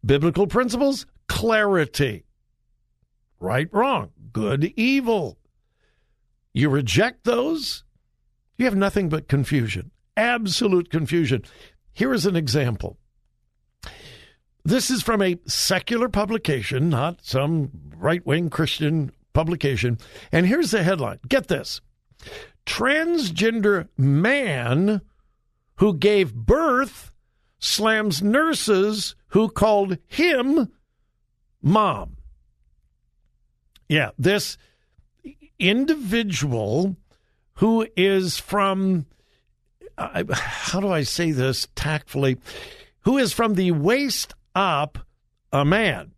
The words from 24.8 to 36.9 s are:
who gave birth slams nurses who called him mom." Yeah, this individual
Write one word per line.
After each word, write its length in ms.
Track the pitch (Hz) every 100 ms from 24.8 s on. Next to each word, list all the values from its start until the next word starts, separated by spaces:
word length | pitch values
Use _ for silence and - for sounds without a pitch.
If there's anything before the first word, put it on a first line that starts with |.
| 196 214 - _ _ _ _ _ _ -
who 200 | 208 165
gave 360 | 185 208 175
birth 760 | 117 110 254 330 254 269 - - - _ _ _ _
slams 640 | - - 214 220 214 147
nurses 960 | 196 247 320 302 - 196 202 214 - - _
who 200 | 196 226
called 480 | - 214 208 196 175 _
him 640 | - 349 285 254 311 240 _ _ _ _ _ _ _ _ _
mom." 540 | 135 208 208 113 - - - - _ _ _ _ _ _ _ _ _ _ _ _ _ _ _
Yeah, 220 | 151 139 -
this 400 | 139 208 - - _ _ _ _ _ _ - - - _
individual 1400 | 175 220 277 311 226 233 214 156 143 117 104 123 190